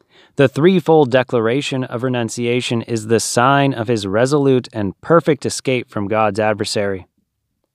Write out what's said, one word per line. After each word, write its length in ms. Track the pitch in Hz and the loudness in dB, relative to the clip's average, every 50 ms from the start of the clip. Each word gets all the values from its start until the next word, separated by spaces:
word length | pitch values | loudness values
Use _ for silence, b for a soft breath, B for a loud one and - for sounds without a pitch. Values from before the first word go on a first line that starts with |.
| b b b b b b b | b b b b b b b
The 120 | b 139 123 | b 2 2
threefold 600 | - 139 151 185 190 175 - - 160 156 147 120 | 2 2 2 4 4 2 2 4 4 4 4 4
declaration 760 | 131 127 123 - 131 120 110 113 123 143 143 - 139 131 127 | 2 0 0 0 -2 -2 0 0 -2 -2 -4 -4 -6 -6 -6
of 180 | - 123 117 | -6 -8 -6
renunciation 800 | 123 131 127 120 117 110 - 120 120 120 120 127 117 - 123 113 | -4 -4 -4 -4 -4 -6 -6 -6 -4 -2 -2 -2 -2 -4 -4 -4
is 260 | 113 - 117 110 107 110 | -4 -4 -6 -6 -2 0
the 120 | 113 107 | 0 0
sign 540 | - - - 123 120 135 139 143 139 139 127 | 0 0 2 4 4 6 6 4 4 2 0
of 140 | 120 110 117 | -2 -2 -2
his 180 | 120 107 101 | -2 -2 -2
resolute 640 | 95 95 110 127 131 151 147 139 139 131 127 120 - | -2 0 0 2 2 2 2 2 2 2 2 0 -4
and 260 | - 110 104 95 - _ | -6 -6 -6 -6 -6 _
perfect 440 | - - 165 170 - 170 143 - - | -2 2 2 2 2 2 -2 -2 -2
escape 460 | 110 - - - 139 127 123 - - | -6 -6 -6 -4 -4 -4 -4 -4 -6
from 180 | - 110 101 101 | -8 -8 -4 -2
God's 320 | 107 110 110 107 98 110 | 0 0 0 0 0 0
adversary. 640 | 107 107 107 101 107 - - 113 101 101 98 92 92 _ _ _ _ _ _ _ _ _ _ _ _ _ | 0 0 -2 -2 -4 -4 -4 -4 -4 -4 -6 -8 -12 _ _ _ _ _ _ _ _ _ _ _ _ _